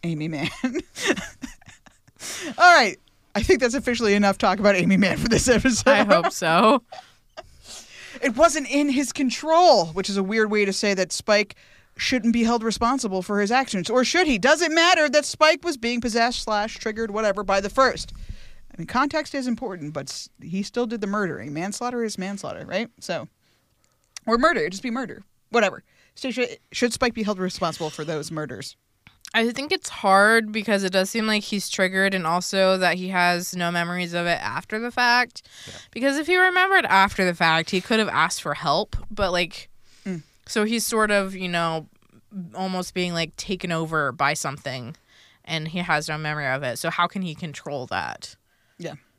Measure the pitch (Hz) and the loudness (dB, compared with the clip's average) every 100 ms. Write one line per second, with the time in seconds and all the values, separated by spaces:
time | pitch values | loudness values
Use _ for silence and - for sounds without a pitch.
0 | 170 160 156 156 139 - 262 247 - - | -4 -4 -4 -4 -6 -4 -6 -6 -10 -8
1 | - - - - - - - - - _ | -4 -4 -4 -16 -18 -18 -20 -20 -20 _
2 | _ _ - - 330 - 349 339 226 - | _ _ -14 -10 -10 4 8 8 6 0
3 | _ _ _ - - 349 247 247 226 233 | _ _ _ -4 2 4 4 0 -2 0
4 | 226 202 202 190 214 185 208 196 175 190 | 2 4 4 4 2 4 4 4 4 4
5 | 190 170 190 226 - 233 262 226 - 277 | 4 2 0 2 4 4 4 2 4 4
6 | 208 311 339 - 170 160 220 240 _ - | 6 4 2 -2 2 4 6 4 _ -20
7 | - _ _ - - - - - - - | -20 _ _ -20 -20 -20 -20 -20 -20 -20
8 | - - 277 226 330 302 254 277 294 262 | -18 -4 -4 4 4 4 -2 0 2 0
9 | 277 - 269 - 302 320 359 240 170 160 | -2 -2 -2 -2 2 6 8 6 4 -2
10 | 190 202 190 220 214 214 202 190 208 196 | -4 -2 0 0 2 2 0 0 0 0
11 | 185 - - 208 208 - _ - _ _ | -2 -4 2 2 2 -6 _ -20 _ _
12 | - 254 226 233 226 240 226 202 233 269 | -2 0 0 2 2 0 -2 -2 0 0
13 | 233 190 185 208 202 240 262 202 175 240 | -2 -4 -4 -2 0 0 0 -4 0 0
14 | 247 339 359 233 226 302 339 311 330 359 | 2 2 2 2 4 4 4 4 4 6
15 | 302 294 294 - 311 330 349 285 233 240 | 4 2 0 2 4 4 0 -4 -2 -2
16 | 233 226 233 240 - 214 214 - 233 214 | -2 0 0 -2 -2 -2 -2 -6 -8 -6
17 | 226 202 220 190 196 196 196 220 262 160 | -4 0 0 0 0 0 0 2 2 2
18 | - - - - - - - - 165 233 | -8 -14 -14 -14 -14 -18 -20 -14 -6 -2
19 | 285 320 311 277 254 233 247 185 151 151 | 0 -2 -4 -6 -4 -6 -6 -10 -10 -10
20 | 139 - - _ - 185 202 - 240 226 | -10 -12 -14 _ -10 -6 -6 -4 -4 -4
21 | 196 208 196 147 120 147 185 202 240 247 | -4 -2 -2 -4 -8 -8 -6 -6 -6 -4
22 | 226 202 185 202 - 87 - 190 233 _ | -6 -6 -8 -8 -10 -10 -6 -6 -6 _
23 | - 135 120 _ _ _ _ _ _ _ | -8 -8 -8 _ _ _ _ _ _ _
24 | _ - - 226 302 294 151 190 254 233 | _ -14 -2 2 4 2 -2 -4 -6 -6
25 | 240 127 - _ _ 240 202 - _ _ | -8 -12 -18 _ _ 2 2 0 _ _
26 | _ - 262 233 247 - _ - 247 - | _ -12 -8 -4 -4 -6 _ -2 -2 0
27 | 247 226 208 202 185 - 175 - 160 - | -2 -2 -4 -2 -4 -2 -4 -4 -8 -6
28 | 151 156 139 156 151 120 - - _ _ | -6 -6 -6 -8 -8 -8 -12 -16 _ _
29 | - _ - 220 226 240 285 359 - - | -20 _ -4 0 0 -2 -4 -4 -6 -4
30 | 202 190 208 226 214 214 202 202 190 190 | 4 6 6 4 2 -6 0 0 2 0
31 | 190 233 220 214 202 208 - - 185 190 | 0 -2 0 -2 -2 -6 -4 0 0 2
32 | 196 190 165 175 180 196 190 190 180 175 | 2 0 0 -2 0 2 4 4 2 0
33 | 185 185 175 175 175 180 170 175 170 180 | -2 2 2 2 -2 -4 -2 0 -2 -4
34 | 175 170 170 170 104 123 - 214 240 240 | -4 -2 0 -2 -2 -8 -6 -6 -6 0
35 | 247 240 247 - - - - - - - | 2 4 2 -4 -20 -20 -18 -18 -14 -2
36 | 262 277 302 370 370 359 381 392 269 190 | 0 0 0 4 4 4 4 4 4 4
37 | 196 - 185 170 165 160 160 190 - 220 | 4 2 -2 2 2 2 0 -4 0 0
38 | 208 131 160 - - 147 156 151 214 - | 0 2 0 0 -6 -4 0 0 0 -6
39 | - 208 196 175 175 - - - - - | -8 -4 -2 0 -2 -6 -20 -20 -20 -16
40 | - 180 - _ - - 214 233 220 226 | -10 -10 -10 _ -6 -2 0 -2 -2 0
41 | 214 208 190 190 185 175 165 160 156 _ | 2 2 0 -6 -4 -2 0 -2 -8 _
42 | _ _ _ 202 170 - 190 185 180 - | _ _ _ -14 -12 -8 -6 -4 -6 -4
43 | 180 170 165 - - 190 180 165 160 160 | -4 -2 -4 -6 -8 -6 -4 -4 -2 -2
44 | 143 127 143 156 151 131 - 131 120 156 | -4 0 -2 0 -6 -8 -10 -10 -12 -16
45 | _ _ _ _ - 160 156 170 175 156 | _ _ _ _ -10 -8 -6 -6 -2 -2
46 | 151 156 156 151 143 131 139 113 - - | -2 -6 -6 -6 -4 -4 -4 -4 -6 -2
47 | 175 202 185 151 170 139 - 143 123 92 | -2 -2 -8 -8 -12 -12 -10 -8 -6 -6
48 | 69 - - - _ _ _ _ 165 147 | -6 -10 -16 -20 _ _ _ _ -14 -14
49 | _ | _